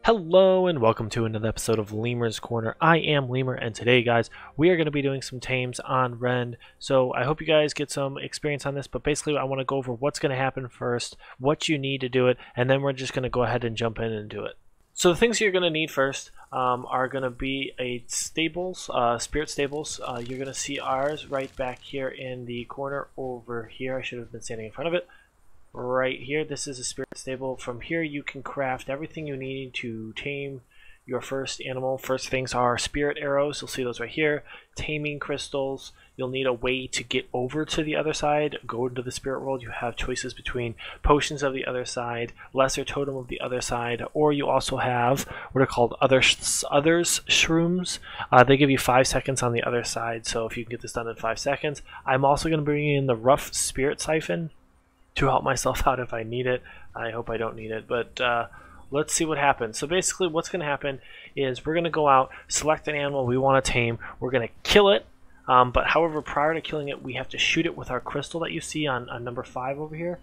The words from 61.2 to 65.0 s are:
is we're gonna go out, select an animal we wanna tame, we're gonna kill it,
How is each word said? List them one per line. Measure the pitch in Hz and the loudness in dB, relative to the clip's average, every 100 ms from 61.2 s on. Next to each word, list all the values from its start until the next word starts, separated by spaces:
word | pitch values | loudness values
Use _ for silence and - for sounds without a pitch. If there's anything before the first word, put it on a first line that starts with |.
| - | -12
is | - 135 123 147 | -2 -2 -2 -2
we're | |
gonna | 160 170 | 0 0
go | 151 147 | 2 6
out, | 135 131 - - | 6 6 -4 -6
select | - 143 151 - | -2 2 0 0
an | |
animal | 147 143 143 120 | -2 -2 0 2
we | 127 | 4
wanna | 135 135 | 6 4
tame, | 131 123 117 117 - - | 4 2 2 -2 -8 -6
we're | 127 | -2
gonna | 127 113 - | 0 -2 -6
kill | - 208 202 | 4 8 8
it, | 214 | 6